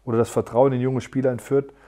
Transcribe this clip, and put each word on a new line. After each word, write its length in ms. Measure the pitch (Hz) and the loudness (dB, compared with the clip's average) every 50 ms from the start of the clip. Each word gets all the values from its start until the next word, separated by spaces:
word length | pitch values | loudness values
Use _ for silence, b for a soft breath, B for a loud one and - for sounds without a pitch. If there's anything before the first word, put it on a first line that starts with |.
| _ | _
oder 140 | 127 113 113 | -2 0 0
das 120 | 113 - | 0 2
Vertrauen 420 | - 120 107 - - 117 131 139 | 0 -4 -4 0 2 4 4 4
in 80 | 131 123 | 4 0
junge 200 | 123 131 131 123 | -2 -2 -2 -4
Spieler 300 | - - - 135 131 131 | -6 -4 -6 -2 0 0
in 80 | 123 117 | -2 -2
Fürth 340 | - - 139 139 139 139 b b b | -4 0 0 0 0 -2 b b b